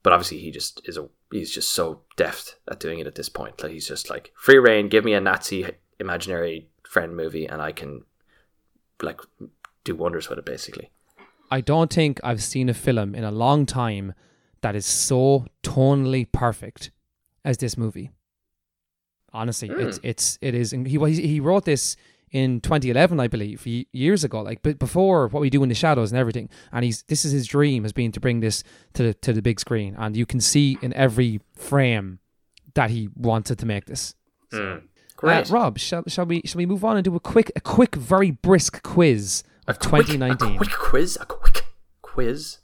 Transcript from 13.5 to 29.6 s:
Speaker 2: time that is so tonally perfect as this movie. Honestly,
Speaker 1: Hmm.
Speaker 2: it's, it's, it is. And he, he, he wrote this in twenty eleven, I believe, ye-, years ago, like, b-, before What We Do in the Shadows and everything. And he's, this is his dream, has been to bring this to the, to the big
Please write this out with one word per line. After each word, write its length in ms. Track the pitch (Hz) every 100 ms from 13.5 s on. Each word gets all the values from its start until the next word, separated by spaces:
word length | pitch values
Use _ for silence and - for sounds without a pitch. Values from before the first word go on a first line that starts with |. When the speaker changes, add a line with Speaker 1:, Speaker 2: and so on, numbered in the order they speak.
| 147 139
Speaker 2:
time 480 | 131 117 101 98 - _ _ _ _
that 140 | 113 104
is 100 | -
so 600 | - - 127 131 139 117 _
tonally 680 | - - 135 139 131 131 117
perfect 600 | - 120 110 101 - - _ _ _ _ _ -
as 120 | 123
this 200 | 123 120
movie. 340 | 113 95 - _ _ _ _ _ _ _ _ _ _ _ _
Honestly, 340 | 110 117 110 110
Speaker 1:
Hmm. 100 | 339
Speaker 2:
it's, 200 | - 98
it's, 340 | 123 - - -
it 140 | 135 120
is. 180 | 110
And 140 | 127 127
he, 100 | 143
he, 300 | 151 160 -
he 120 | 151
wrote 260 | 143 196 175
this 300 | 139 - - _ _ _
in 280 | 135 131 123
twenty 300 | - 151 127
eleven, 320 | 120 170 165
I 60 | 120
believe, 360 | 117 104 107 117
ye-, 220 | 117 -
years 300 | 123 143 202 139
ago, 160 | 113
like, 200 | 101 113
b-, 120 | 151
before 540 | 143 127 180 190 175 120
What 100 | 143
We 100 | 143
Do 140 | 139
in 60 | 135
the 60 | 110
Shadows 360 | 165 135 107
and 80 | 123
everything. 300 | 117 113 110 - -
And 100 | 120
he's, 200 | 120 110
this 200 | - 156
is 80 | 156
his 160 | 139 117
dream, 360 | 139 147 127
has 100 | 107
been 180 | 104 117
to 80 | -
bring 220 | 127 117
this 220 | 110 104 - - _
to 100 | -
the, 100 | 117 104
to 160 | -
the 100 | 110
big 180 | 110 104